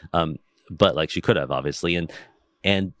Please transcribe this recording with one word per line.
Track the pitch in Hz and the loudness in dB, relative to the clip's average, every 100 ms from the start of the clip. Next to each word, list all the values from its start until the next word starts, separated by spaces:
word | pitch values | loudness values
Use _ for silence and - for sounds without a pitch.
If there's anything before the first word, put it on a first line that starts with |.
| - | -4
um, | 87 82 73 - _ - | 0 0 -4 -12 _ -18
but, | 82 101 69 | 2 4 4
like, | 80 | -2
she | - | -2
could | - 104 | 0 0
have, | 65 | 0
obviously. | 67 69 71 85 | -2 -2 -4 -2
And, | 87 85 - - _ _ _ | -2 -2 -8 -20 _ _ _
and | 98 98 95 - | 0 0 -2 -8